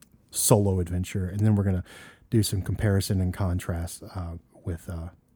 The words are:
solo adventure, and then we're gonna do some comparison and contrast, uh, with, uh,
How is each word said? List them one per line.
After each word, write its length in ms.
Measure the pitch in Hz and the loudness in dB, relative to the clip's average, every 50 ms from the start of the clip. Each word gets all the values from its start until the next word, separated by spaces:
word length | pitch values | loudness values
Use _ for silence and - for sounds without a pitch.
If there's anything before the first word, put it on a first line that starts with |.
| - _ _ _ _ _ | -20 _ _ _ _ _
solo 480 | - - - - 123 104 101 98 95 92 | -6 0 4 6 6 6 6 4 2 0
adventure, 460 | 90 85 90 90 92 - - 101 92 | 0 0 -2 -4 -4 -4 -4 -4 -4
and 140 | 87 95 104 | -4 -2 2
then 160 | 107 110 107 | 2 4 4
we're 80 | 101 98 | 4 4
gonna 180 | 101 92 90 - - - - - - - _ _ - | 2 0 0 -2 -6 -12 -20 -20 -20 -20 _ _ 0
do 120 | - 113 | 2 2
some 200 | 101 - - 92 | 2 2 -2 -4
comparison 580 | 90 - 98 - - 107 98 98 90 - 104 95 | -2 -4 -2 0 2 2 2 2 2 0 0 0
and 120 | 92 90 92 | 0 0 0
contrast, 680 | - 104 92 87 92 - - 87 82 85 87 - - - - - | -2 -2 -2 -2 -2 -4 -4 -6 -6 -6 -8 -10 -14 -16 -12 -10
uh, 200 | 92 90 85 85 85 - _ _ - - | -10 -10 -10 -10 -14 -16 _ _ -12 -10
with, 240 | 101 85 80 - - | -10 -8 -8 -10 -12
uh, 200 | 87 85 82 85 - _ _ _ _ | -12 -10 -12 -14 -16 _ _ _ _